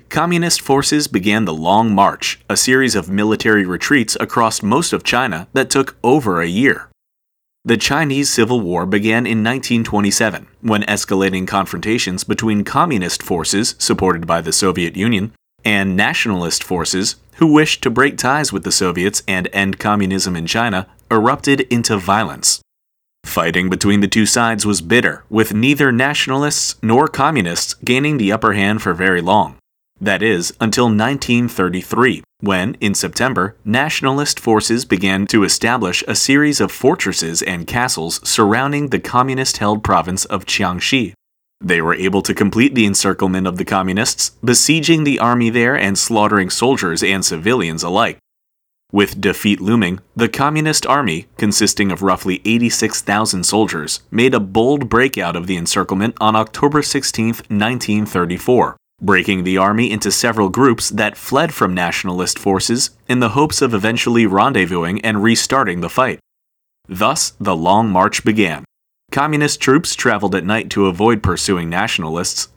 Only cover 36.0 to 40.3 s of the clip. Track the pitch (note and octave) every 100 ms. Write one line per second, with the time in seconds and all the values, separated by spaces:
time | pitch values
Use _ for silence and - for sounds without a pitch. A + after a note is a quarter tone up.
36 | - G#2+ - C#3 D3 C#3 G2 - B2+ F3+
37 | G2 E2+ E2 E2+ - F2+ E2 A#2+ B2 -
38 | E2 - - - G#2 A2+ C#3 C#3+ C#3+ -
39 | - B2 C3 C3 C3 - G#2 G#2+ G#2+ F#2
40 | E2 F#2 -